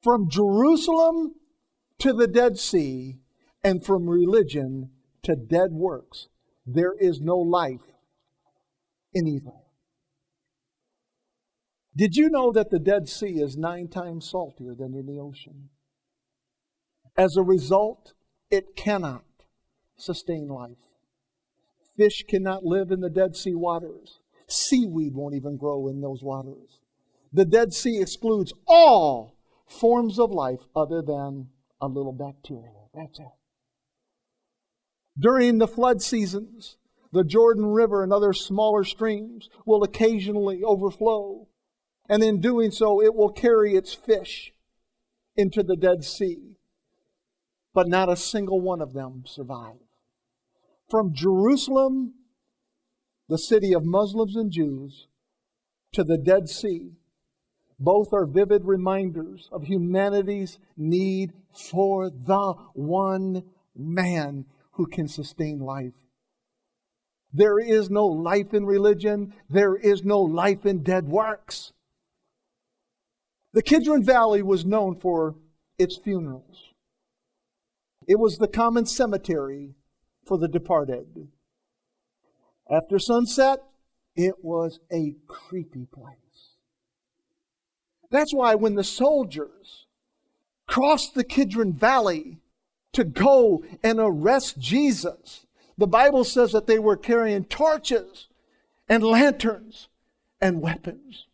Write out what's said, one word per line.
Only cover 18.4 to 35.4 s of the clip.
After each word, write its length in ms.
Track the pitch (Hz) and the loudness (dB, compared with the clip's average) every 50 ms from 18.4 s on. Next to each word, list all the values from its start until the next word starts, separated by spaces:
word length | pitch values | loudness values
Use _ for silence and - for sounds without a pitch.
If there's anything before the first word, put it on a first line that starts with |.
| _ _ | _ _
it 240 | - 196 190 - - | -2 -2 -2 -6 -18
cannot 500 | - - 208 208 196 175 147 127 120 _ _ _ _ _ _ _ _ _ _ _ _ _ _ _ | -8 -4 -4 -4 -4 -4 -8 -10 -12 _ _ _ _ _ _ _ _ _ _ _ _ _ _ _
sustain 500 | _ - - 175 - - - 170 160 147 | _ -12 -12 -12 -10 -8 -8 -8 -8 -8
life. 300 | 143 139 127 123 120 120 _ _ _ _ _ _ _ _ _ _ _ _ _ _ _ _ _ _ _ _ _ _ _ _ | -12 -14 -14 -16 -18 -20 _ _ _ _ _ _ _ _ _ _ _ _ _ _ _ _ _ _ _ _ _ _ _ _
Fish 260 | - 208 208 - - - - | 2 2 2 2 -2 -8 -4
cannot 340 | - 190 190 190 190 190 190 | -4 -4 -4 -4 -6 -6 -4
live 280 | 165 180 220 196 175 | -2 -2 -2 -2 -2
in 80 | 190 185 | -4 -4
the 100 | 185 175 | -4 -4
Dead 260 | 160 185 190 185 165 | 0 0 -2 -2 -2
Sea 200 | - - 196 175 | -8 -6 -6 -4
waters. 640 | 165 170 175 170 165 165 160 - - _ _ - _ _ _ _ _ _ | -4 -2 -4 -4 -4 -8 -12 -18 -20 _ _ -20 _ _ _ _ _ _
Seaweed 680 | _ - - - - 277 254 240 202 165 160 156 143 131 | _ -4 -4 0 2 2 0 0 0 -2 -4 -4 -4 -6
won't 180 | 135 143 143 143 | -8 -8 -8 -8
even 240 | 143 127 147 143 | -8 -8 -8 -10
grow 300 | 135 143 147 143 139 135 | -6 -6 -6 -6 -4 -6
in 140 | 135 135 139 | -6 -8 -8
those 200 | 139 139 135 123 | -8 -10 -10 -10
waters. 580 | 131 139 135 135 131 135 139 - - _ _ _ _ _ _ _ _ _ _ _ _ _ - | -10 -10 -10 -10 -12 -14 -18 -20 -20 _ _ _ _ _ _ _ _ _ _ _ _ _ 2
The 120 | 170 190 | 2 2
Dead 280 | 170 175 226 240 - 170 | 4 4 4 2 2 -2
Sea 260 | - - 247 233 208 | -4 -4 -4 -2 -2
excludes 540 | 190 - - - - 226 220 208 185 - - _ _ | -4 -4 -6 -6 -2 -2 -2 -2 -2 -6 -8 _ _
all 680 | - 330 339 339 302 247 196 165 147 135 117 110 110 _ _ _ _ _ _ _ | 8 8 10 10 10 8 6 4 0 -2 -4 -8 -14 _ _ _ _ _ _ _
forms 540 | _ - - - 226 233 240 233 226 190 220 | _ -10 0 2 2 4 4 0 -2 0 0
of 120 | 240 220 | 0 0
life 360 | 202 170 139 131 127 127 _ _ _ | 0 -4 -4 -4 -6 -8 _ _ _
other 260 | 156 156 139 165 165 | -4 -2 -2 -2 -6
than 480 | 151 143 147 143 139 139 139 139 131 127 _ _ _ _ _ _ | -4 -4 -6 -6 -6 -10 -10 -12 -16 -18 _ _ _ _ _ _
a 60 | 139 | -10
little 260 | 135 131 139 139 135 131 | -8 -6 -6 -8 -8 -10
bacteria. 760 | 127 143 139 139 143 _ - 143 117 117 117 107 101 104 _ _ | -12 -14 -14 -14 _ _ -16 -16 -16 -16 -20 _ -20 _ _ _
That's 260 | 151 160 - _ - | -20 -20 -20 _ -20
it. 60 | 156 - _ _ _ _ _ _ _ _ _ _ _ _ _ _ _ _ _ _ _ _ _ _ _ _ _ _ _ _ _ _ _ _ _ _ _ _ _ | -20 -20 _ _ _ _ _ _ _ _ _ _ _ _ _ _ _ _ _ _ _ _ _ _ _ _ _ _ _ _ _ _ _ _ _ _ _ _ _
During 400 | 139 143 226 254 262 | 0 2 2 4 4